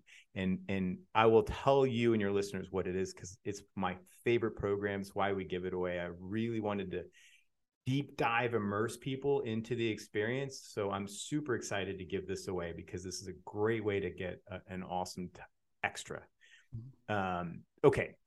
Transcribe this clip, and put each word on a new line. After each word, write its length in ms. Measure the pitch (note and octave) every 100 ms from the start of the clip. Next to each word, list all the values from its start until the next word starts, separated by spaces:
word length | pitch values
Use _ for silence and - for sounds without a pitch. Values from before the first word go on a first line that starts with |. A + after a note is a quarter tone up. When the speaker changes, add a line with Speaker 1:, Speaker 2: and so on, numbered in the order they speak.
| - - - G2
Speaker 1:
And, 240 | F#2 F#2 G2
and 300 | G2 F#2 F#2 -
I 120 | A2 A2+
will 180 | A2+
tell 420 | G#2+ - C#3 C#3 C3+
you 280 | A2+ A#2+
and 80 | A2
your 100 | G2+
listeners 360 | G2+ G2 F#2 F#2
what 160 | F#2+ F2+
it 80 | F#2
is, 160 | F#2+
'cause 260 | - - -
it's 180 | G#2 G2+ - G2+
my 220 | F#2 F2+ - -
favorite 320 | A#2+ A#2 A2 -
programs, 580 | G2+ G2+ G2+ G2 F#2+
why 200 | G2 G2
we 100 | G2
give 220 | E2+ F2+ F2+
it 80 |
away. 260 | F2+ F2+ F2
I 100 | F2 E2+
really 440 | F#2 A2 A#2 A2+
wanted 300 | G#2 G2+ F#2
to 120 | F2+ E2+ - - - _ _ _ _ -
deep 300 | C3+ C#3 -
dive, 380 | A#2+ A#2 B2
immerse 420 | A#2 G2+ G2+ A2+ -
people 460 | C3+ C3 C#3+ C#3
into 340 | A#2+ A2 A2 A#2
the 120 | A2+
experience. 760 | G#2 - G#2+ A2 C3 C#3 - -
So 200 | - G2+
I'm 160 | G2 G2+
super 480 | - - D3 C#3+ G#2+
excited 420 | - G2+ F#2+ F#2
to 80 | F2
give 220 | F#2+ F#2
this 200 | F2+ -
away 240 | F2+ E2+ E2+
because 280 | F2+ F2+
this 160 | F#2 -
is 80 | F#2+
a 60 | E2+
great 400 | - G#2+ G#2+ A2+
way 160 | G#2 G2
to 120 | F2+
get 280 | E2+ F2+ F2+ -
a, 100 | F#2 -
an 120 | F#2
awesome 480 | F#2 F2+ F#2 - F2+
t-, 80 | - - _ _ _
extra. 380 | G#2 - - - - _ - - _ A#2
Speaker 2:
Mm-hmm. 360 | B2+ - -
Speaker 1:
Um, 480 | G#2 F#2+ F2+ E2+ F2 - _
okay. 320 | C#3+ - - -